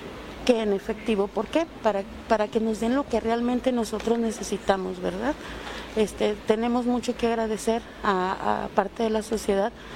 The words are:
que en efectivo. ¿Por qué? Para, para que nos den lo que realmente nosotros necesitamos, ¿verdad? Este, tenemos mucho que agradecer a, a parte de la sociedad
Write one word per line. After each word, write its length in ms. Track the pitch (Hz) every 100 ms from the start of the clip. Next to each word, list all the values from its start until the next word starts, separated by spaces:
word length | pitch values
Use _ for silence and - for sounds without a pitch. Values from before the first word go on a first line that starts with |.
| - - - - -
que 160 | 233
en 120 | 214
efectivo. 540 | 196 - 214 - 202 202
¿Por 200 | 202 214
qué? 180 | 311 330 -
Para, 200 | 220 196 208 - -
para 200 | 220 208
que 120 | 226
nos 200 | 220 208
den 160 | 226 269
lo 120 | 277
que 120 | 226
realmente 520 | 226 233 240 247 262
nosotros 480 | 247 214 208 220 233
necesitamos, 800 | 226 208 202 196 - 196 185 180
¿verdad? 320 | 180 180 247 302 - - - - - 220
Este, 400 | 208 - 214 208 -
tenemos 400 | 214 240 247 240
mucho 300 | 247 240 240
que 120 | 233
agradecer 540 | 226 220 214 - 226 - -
a, 640 | 214 185 185 - - 107 -
a 20 |
parte 340 | - 196 -
de 60 | 220
la 140 | 220
sociedad 480 | 214 220 - 196 220 - -